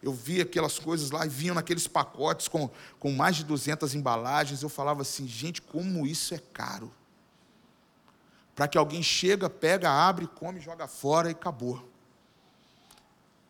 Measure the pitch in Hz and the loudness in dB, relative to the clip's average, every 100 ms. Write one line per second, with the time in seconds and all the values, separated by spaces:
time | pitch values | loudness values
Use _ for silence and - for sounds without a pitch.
0 | 139 127 120 180 180 175 156 - 156 165 | -6 -4 -2 0 0 0 0 -2 -2 -2
1 | 143 147 160 131 170 170 165 170 - 165 | -2 -2 -2 -2 -2 0 0 -2 0 0
2 | - - 151 160 - 160 135 - - - | 0 0 0 0 -2 -2 -2 -6 -20 -6
3 | 143 135 165 160 151 147 147 156 147 143 | -2 2 4 2 0 -2 0 -2 -2 -2
4 | 135 113 120 147 147 139 147 - 143 143 | 0 0 2 0 0 -2 -6 -2 -2 0
5 | 135 - 135 113 156 165 - 160 185 175 | -2 -6 -8 -8 -8 -8 -8 -4 -2 0
6 | 139 160 - 170 - - - - 117 - | 0 -2 -4 -6 -10 -10 -8 -8 -12 -18
7 | _ _ _ _ _ _ _ _ _ _ | _ _ _ _ _ _ _ _ _ _
8 | _ _ _ _ _ - 143 160 147 165 | _ _ _ _ _ 0 2 4 4 2
9 | 156 - 180 202 185 - 160 190 170 139 | 0 2 4 2 0 0 2 4 4 6
10 | 180 175 170 - 165 185 151 165 147 - | 6 4 -2 -8 -10 -10 -12 -10 -10 -4
11 | 139 160 165 160 180 131 123 123 - - | 2 4 4 0 -6 -4 -4 -6 -10 -20
12 | _ _ _ _ _ _ _ _ _ - | _ _ _ _ _ _ _ _ _ -20
13 | _ _ _ _ _ | _ _ _ _ _